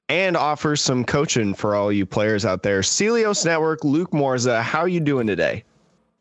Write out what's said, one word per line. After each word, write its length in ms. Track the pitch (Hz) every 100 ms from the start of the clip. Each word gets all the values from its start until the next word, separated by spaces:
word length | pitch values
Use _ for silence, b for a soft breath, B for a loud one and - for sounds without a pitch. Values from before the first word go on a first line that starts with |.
| -
and 300 | 160 190 160
offers 420 | 147 147 156 147
some 240 | - 127
coaching 500 | 117 143 156 127 104
for 220 | 95 107 104
all 160 | 101
you 140 | 104 92
players 400 | 110 107 104 101
out 180 | 92
there. 160 | 101 98
Celios 640 | 95 - 208 233 214 202
Network, 400 | 165 160 160 156
Luke 280 | 147 151 180
Morza, 500 | 151 135 127 123 113
how 240 | 113 156 175
you 160 | 175
doing 260 | 147 135 110
today? 380 | 85 73 104 - _ _ _ _ _